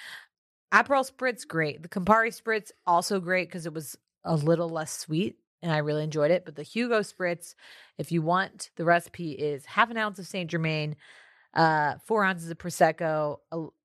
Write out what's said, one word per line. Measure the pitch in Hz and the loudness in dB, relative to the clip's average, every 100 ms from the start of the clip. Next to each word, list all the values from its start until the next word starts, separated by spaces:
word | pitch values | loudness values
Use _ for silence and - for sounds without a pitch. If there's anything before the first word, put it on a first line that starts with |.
| - - - _ _ _ _ | -18 -18 -20 _ _ _ _
Aperol | 208 240 269 269 | 2 4 2 0
Spritz, | - 254 220 - | -4 -4 -4 -4
great. | 160 151 - | -2 -2 -4
The | 175 | -8
Campari | 202 180 220 226 | -2 4 4 2
Spritz, | - 226 214 - - 180 | -4 -4 -4 -6 -6 2
also | 170 170 196 | 2 2 -2
great | 175 185 170 | 0 0 -2
'cause | 185 165 | -8 -8
it | |
was | 156 143 - _ _ | -8 -12 -16 _ _
a | 175 | -2
little | 156 151 170 170 | 2 2 2 0
less | 160 156 | -6 -8
sweet, | - - 156 220 - _ _ | -10 -4 -2 -2 -6 _ _
and | 170 | -2
I | 151 | 0
really | 147 151 | 0 -2
enjoyed | 156 151 151 | -2 2 4
it. | 180 | 2
But | 180 147 | 0 -14
the | |
Hugo | 143 226 240 220 | -8 -4 0 0
Spritz, | 196 - 175 170 - - - - - - | -2 -4 -4 -4 -8 -20 -20 -20 -16 -12
if | 147 | -2
you | 165 | 0
want, | 160 180 190 - - - | 2 0 0 -8 -14 -2
the | |
recipe | 165 170 - - 160 | 2 2 0 -10 -10
is | 139 147 139 - | -4 -4 -6 -2
half | 208 226 | 2 2
an | 226 | 2
ounce | 214 196 | -2 -6
of | 165 | -10
Saint | 196 165 | -8 -4
Germain, | 170 160 156 151 151 - - - _ _ | -2 0 0 -4 -8 -16 -20 -20 _ _
uh, | - 160 151 147 - | 2 4 4 0 -2
four | - 220 | -2 2
ounces | 190 175 165 | 2 0 -6
of | 165 | -10
Prosecco, | 175 - 160 - 165 156 147 - _ | -6 4 4 4 -2 0 -2 -6 _
a, | 165 156 - | -10 -10 -14